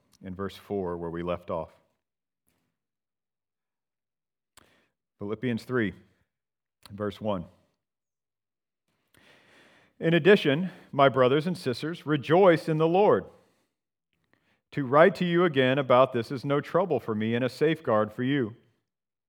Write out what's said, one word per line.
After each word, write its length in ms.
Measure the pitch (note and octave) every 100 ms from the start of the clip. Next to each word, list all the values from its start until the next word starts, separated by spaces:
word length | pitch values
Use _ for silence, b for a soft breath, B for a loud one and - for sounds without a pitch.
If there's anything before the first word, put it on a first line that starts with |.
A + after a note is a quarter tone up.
| _ _
in 100 | F#2
verse 220 | F2+ G2 -
four 400 | - G2+ F2+ F2
where 140 | E2+
we 120 | E2+
left 280 | E2+ F2 -
off. 220 | F2 D#2 _ _ _ _ _ _ _ _ _ _ _ _ _ _ _ _ _ _ _ _ _ _ _ _ _ _ _ _ _ b b b b _ -
Philippians 460 | G2+ A2 B2+ A2+ -
three, 280 | B2 G#2 E2 _ _ _ _ _ _ _ _ -
verse 300 | G#2 G#2 -
one. 240 | G#2+ F#2+ E2+ _ _ _ _ _ _ _ _ _ _ _ _ _ _ _ _ _ b b b b b b b b
In 140 | E3
addition, 580 | E3+ D#3+ G#3 D3+ C#3 F#3 B B
my 160 | C3+ C#3
brothers 380 | B2 B2 D3 D#3
and 100 | D#3+
sisters, 480 | C3 A#2+ D3+ E3+ C#3
rejoice 640 | D3+ A2+ E3+ G3 D#3+ -
in 80 | D#3
the 100 | E3
Lord. 380 | F3 G3+ A2 F2+ - _ _ _ _ _ _ _ _ _ _ _ _ _
To 140 | - C3
write 300 | C#3+ F#3 G3
to 100 | F3
you 180 | E3+
again 340 | F3+ C3+ B2+ C3+
about 360 | C3+ B2 C3
this 180 | B2 A2+
is 140 | C#3 C#3+
no 160 | C#3+
trouble 400 | - E3+ F#3+ C3
for 120 | -
me 220 | G#2+ A2 A#2
and 80 |
a 60 | B2+
safeguard 640 | - D3+ D#3 - G#2+ G#2+
for 100 | -
you. 320 | B2+ C#3+ A2 A#2 _ _ _ _ _ _